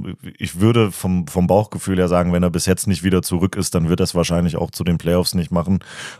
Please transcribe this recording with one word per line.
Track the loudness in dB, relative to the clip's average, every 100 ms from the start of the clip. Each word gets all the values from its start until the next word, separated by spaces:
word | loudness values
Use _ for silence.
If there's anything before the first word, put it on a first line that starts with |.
| -10 -12 -16 -10
ich | -8 2
würde | 4 4 2
vom, | 0 -2 -2 0
vom | 0 4
Bauchgefühl | 4 2 -4 -2 0
her | 2
sagen, | 2 2
wenn | 2
er | 2
bis | 0 -2
jetzt | -2 0
nicht | 0
wieder | 2 0
zurück | 0 0 0 -2
ist, | -2 0
dann | 0
wird | 0
er | 0
es | 0
wahrscheinlich | 0 0 0 -2
auch | -6
zu | -4
den | -2 -2
Playoffs | 0 0 0 -2
nicht | -2
machen, | -2 0 -2 -4 -16 -16